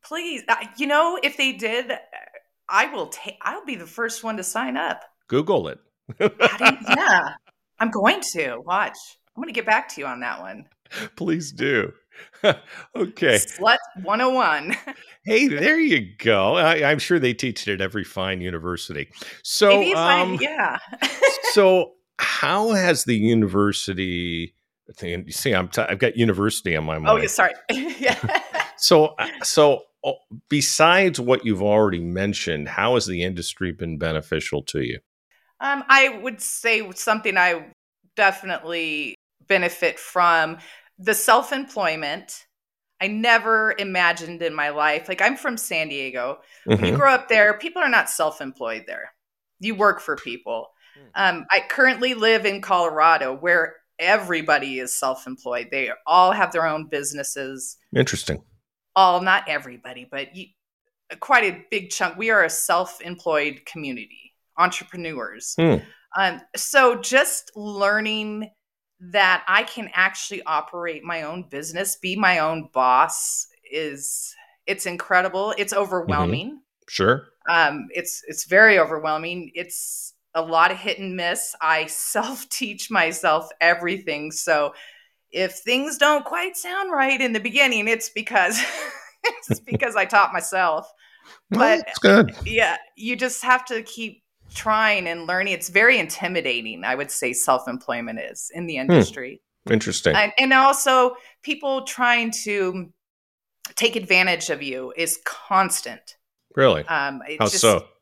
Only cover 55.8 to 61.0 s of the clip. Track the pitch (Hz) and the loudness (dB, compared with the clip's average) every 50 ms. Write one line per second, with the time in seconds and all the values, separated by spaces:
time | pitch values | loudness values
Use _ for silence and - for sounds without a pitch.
55.8 | 131 117 123 - _ 147 165 180 185 185 196 208 190 175 - 170 165 160 156 156 | -4 -4 -6 -8 _ 4 6 6 6 6 4 2 0 0 0 -2 0 0 -2 -4
56.8 | 156 156 156 143 143 139 147 143 139 - - 143 135 131 135 131 - - - _ | -6 -6 -6 -6 -6 -6 -8 -8 -10 -8 -8 -8 -10 -10 -10 -12 -14 -14 -16 _
57.8 | _ _ - 123 131 - - 95 - - 76 - _ _ _ _ _ _ _ _ | _ _ 0 0 0 2 0 -6 -6 -8 -8 -8 _ _ _ _ _ _ _ _
58.8 | _ _ _ 190 190 185 175 180 185 190 190 196 - - 151 147 139 131 123 117 | _ _ _ 4 6 6 4 2 2 2 2 2 0 -2 -6 -6 -6 -10 -20 -18
59.8 | _ 123 127 123 123 _ 143 139 139 - - 185 185 _ _ _ _ _ _ _ | _ -18 -16 -16 -16 _ -10 -10 -10 -10 -14 -20 -20 _ _ _ _ _ _ _
60.8 | _ _ _ _ | _ _ _ _